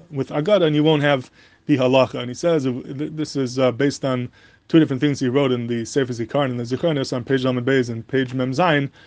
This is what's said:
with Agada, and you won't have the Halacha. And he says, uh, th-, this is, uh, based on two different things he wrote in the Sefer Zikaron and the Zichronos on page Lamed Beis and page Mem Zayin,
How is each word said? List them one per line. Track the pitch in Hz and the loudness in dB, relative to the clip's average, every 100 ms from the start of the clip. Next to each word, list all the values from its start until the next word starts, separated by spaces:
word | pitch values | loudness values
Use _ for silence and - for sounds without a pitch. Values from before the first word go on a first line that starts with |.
| - | -10
with | 139 127 | -8 -4
Agada, | 151 151 202 | -4 2 2
and | 160 147 | 4 4
you | |
won't | 151 156 | 4 4
have | 143 135 - _ - _ - | 2 0 -2 _ -20 _ 0
the | 135 | 2
Halacha. | 127 131 123 127 | 4 4 4 0
And | 123 | -10
he | |
says, | 123 170 160 131 | -4 0 0 0
uh, | |
th-, | 123 - 135 156 | -4 -8 -10 -8
this | 156 147 139 | -8 -6 -4
is, | 127 127 | -4 0
uh, | 127 | 0
based | 120 143 - | 2 0 0
on | 135 127 123 - - _ - | -4 -4 -6 -12 -20 _ 2
two | 165 | 4
different | 151 131 | 4 2
things | 147 131 | -2 0
he | 127 | 0
wrote | 135 139 | 2 2
in | 123 117 | 0 -2
the | 117 | -4
Sefer | 113 143 127 | -2 -2 -2
Zikaron | 117 113 143 135 | -4 -4 -2 0
and | 120 | -2
the | |
Zichronos | 117 127 170 143 127 | -4 -2 -2 -2 -4
on | 127 | -6
page | 113 135 | -2 0
Lamed | 127 123 120 | 0 0 0
Beis | 135 120 | 0 0
and | 113 - | -6 -4
page | 135 127 | -2 -2
Mem | 131 127 | -4 -4
Zayin, | 131 180 147 143 - | 0 2 2 -2 -8